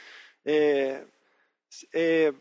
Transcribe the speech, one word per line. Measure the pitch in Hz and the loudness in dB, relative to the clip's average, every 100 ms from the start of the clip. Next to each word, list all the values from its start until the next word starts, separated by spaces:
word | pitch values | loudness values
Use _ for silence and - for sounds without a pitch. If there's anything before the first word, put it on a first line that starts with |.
| - - - _ | -20 -20 -20 _
É, | - 151 151 143 135 135 - _ _ _ _ _ _ - - | -4 0 2 2 -2 -6 -14 _ _ _ _ _ _ -20 -10
é, | 165 165 165 156 135 | -2 0 2 2 -2